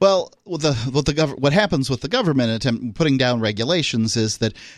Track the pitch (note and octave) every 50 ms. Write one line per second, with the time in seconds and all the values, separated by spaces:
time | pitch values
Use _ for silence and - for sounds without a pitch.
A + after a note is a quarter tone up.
0 | F#3+ F#3+ G2 F#3 - - _ _ _ - F3 D#3 D3+ D#3 C#3 A2+ A2+ C3 B2+ C#3+
1 | D3 - C#3+ D3 D#3 C#3+ C3+ - C3 C#3+ C#3+ G3 G#3+ G3 F3+ D3+ C3+ B2 C3+ A#2+
2 | - - - B3+ B3 F3 C#3+ C3+ B2 A#2 A2+ A2 - C3+ A#2 - - A#2+ G#2+ -
3 | E3 D#3 C#3 B2+ C3 B2 B2 A#2 A2 A2 G#2+ G2 A2+ C3 F3+ F3+ C#3+ - - A#2
4 | A2 A2+ - A#2+ A2 G#2+ - - A#2 A2 - - - - -